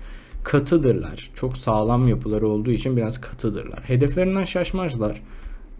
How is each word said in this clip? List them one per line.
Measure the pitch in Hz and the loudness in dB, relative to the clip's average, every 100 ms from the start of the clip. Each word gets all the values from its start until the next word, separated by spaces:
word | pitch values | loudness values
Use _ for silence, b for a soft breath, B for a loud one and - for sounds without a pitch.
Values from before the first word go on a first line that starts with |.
| B B B B | B B B B
Katıdırlar. | - 143 143 170 131 95 80 - - - | 0 0 4 4 4 2 -2 -8 -12 -6
Çok | 131 127 | -6 -2
sağlam | 120 107 110 123 123 | 0 2 4 4 4
yapıları | 107 107 107 107 | 4 0 0 2
olduğu | 107 120 | 2 0
için | 110 135 123 | 0 0 0
biraz | 110 - | 0 -4
katıdırlar. | - - 113 98 - - | -10 -4 -4 -4 -8 -10
Hedeflerinden | - 123 139 180 185 190 | 0 2 4 4 2 2
şaşmazlar. | 175 180 175 185 170 117 104 - B B B B B | 0 -2 0 -2 -2 0 -2 -4 B B B B B